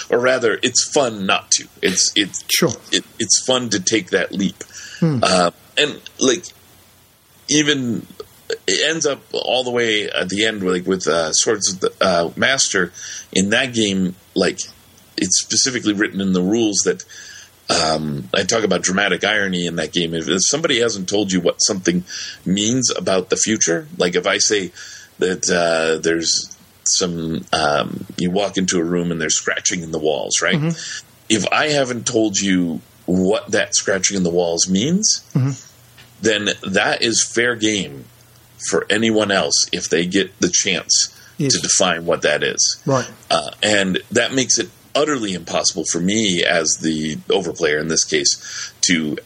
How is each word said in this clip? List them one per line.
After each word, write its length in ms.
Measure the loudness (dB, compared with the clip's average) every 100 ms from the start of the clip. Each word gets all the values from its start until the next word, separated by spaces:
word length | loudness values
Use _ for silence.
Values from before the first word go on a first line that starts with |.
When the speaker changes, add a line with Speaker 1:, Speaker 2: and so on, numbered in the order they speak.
| 0
Speaker 1:
or 100 | 2
rather, 380 | 4 2 2 2
it's 260 | 0 0 0
fun 340 | 2 2 0 0
not 240 | -2 0
to. 140 | -4 -4 -4
It's, 300 | -2 0 0
it's 300 | 0 -2 -4 -4
Speaker 2:
Sure. 220 | 0 0 -2 -4
Speaker 1:
it, 120 | -4 -4 -6
it's 260 | 0 0
fun 260 | 2 0 0
to 100 | -2
take 300 | 0 0 0
that 200 | 0 0
leap. 320 | -2 -2 -4 -14 -18 -18 -2
Speaker 2:
Hmm. 180 | 0 2
Speaker 1:
Uh, 280 | 2 4 2 -2 -6 -2
and, 240 | -2 -2 -14 -2
like, 240 | 0 0 -4 -20 -20 -20 -20 _ _ _ _ _ -2
even 580 | 2 2 2 0 -4 -6 -16 -18 -14 -10 -8 -2
it 240 | 0 0
ends 160 | 0 -2
up 140 | -4 -6
all 320 | -6 -2 -2
the 60 | 0
way 380 | 0 0 0 -2
at 180 | -4 -2
the 160 | 0
end, 180 | 0 0
like, 240 | 0 0 0
with, 200 | 0 2
uh, 260 | 0 2
Swords 400 | 0 0 0 -2
of 80 | -2
the, 120 | -4 0
uh, 300 | 2 2 0 0
Master 560 | 0 2 0 0 0 -4 -16 -16 -4
in 180 | -2 2
that 220 | 2 0
game. 420 | 0 2 2 0 -2 -6
Like, 240 | 0 0 0 -8 -16 -20 -20 -16 -6
it's 240 | 0 0
specifically 540 | 0 0 0 0 0
written 260 | 0 0 0
in 120 | 0
the 100 | 2
rules 360 | 2 2 2 2
that, 200 | 0 -2 -6 -20 -20 -20 -20 -10 -2
um, 580 | 0 0 0 -2 -6 -2
I 80 | -2
talk 200 | 0 2
about 180 | 2 0
dramatic 420 | 0 0 0 0
irony 420 | 0 0 0 -2 -2
in 100 | -2
that 160 | -2
game. 200 | -2 -2
If, 140 | -2 0
if 120 | 0
somebody 380 | 2 0 0 2
hasn't 280 | 0 -2 -2
told 240 | 0 2
you 80 | 2
what 180 | 2 2
something 460 | 0 0 0 0 -2 -8 -12 -8
means 460 | -2 0 0 0 0
about 400 | -2 0 0 0
the 60 | 0
future, 520 | 0 0 0 -2 -4 -2
like, 180 | 0 0
if 100 | 0
I 120 | 2
say 340 | 2 2 -2 -8 -18 -20 -20 -2
that, 300 | -2 0 0
uh, 520 | 2 2 2 2 2
there's 520 | 2 0 0 -2 -4 -14 -20 -8
some, 640 | -2 0 0 -2 -4 -4 -2
um, 540 | 0 2 0 -2 -6 -10 -4
you 120 | -2
walk 280 | 0 0 0
into 200 | 0 0
a 60 |
room 260 | 0 0 -2
and 100 | -2
there's 160 | -2 -2
scratching 460 | -2 -2 -2 -4
in 100 | -4
the 60 | -2
walls, 440 | 0 0 -2 -2
right? 140 | 0 0
Speaker 2:
Mm-hmm. 460 | 0 -4 -8 -12 -14 -14 -2
Speaker 1:
If 160 | 0 0
I 180 | 0 2
haven't 380 | 2 0 -2 -2
told 320 | 2 2 2
you 440 | 2 2 2 -2 -10 -12 -2
what 440 | 2 2 0 0
that 220 | -2 0
scratching 420 | 0 0 0 0 0
in 40 |
the 60 | 0
walls 380 | 2 2 0 2
means, 540 | 2 2 2 0 -2 -2
Speaker 2:
Mm-hmm. 200 | 0 0 -2 -10 -20 -20 -20 -20 -4
Speaker 1:
then 300 | 0 0 0 -4 -2
that 260 | 0 2 0
is 220 | 0 0
fair 300 | 0 0 0 0
game 480 | 0 0 -4 -10 -18 -20 -20 -20 -20 -12 -2
for 160 | -2 0
anyone 400 | 2 4 4 4
else 340 | 2 2 0 0
if 160 | -2 0
they 180 | 0 2
get 320 | 0 0 0
the 80 | 0
chance 560 | 2 0 -2 0 0 0 -6 -14 -2
Speaker 2:
Yes. 160 | 0
Speaker 1:
to 60 | 0
define 460 | 0 2 2 2 0
what 160 | 0
that 200 | 2 0
is. 360 | 0 0 0 -2 0
Speaker 2:
Right. 240 | 0 -2 -8 -2
Speaker 1:
Uh, 220 | -2 -2 -2
and 360 | 0 2 2 -2 -2
that 200 | 0 0
makes 260 | 0 0 0
it 100 | -2 -10 -6
utterly 380 | 0 0 0 -2
impossible 480 | -4 -4 -2 -2 -2 -2
for 80 | 0
me 440 | 0 2 2 2
as 320 | 2 2 0 0
the 400 | -2 -2 -4 -6 -2
overplayer 520 | -2 -2 -2 0 0
in 80 | 0
this 160 | 0
case 680 | 0 0 0 -2 -6 -12 -12 -4
to 340 | 0 2 0 -2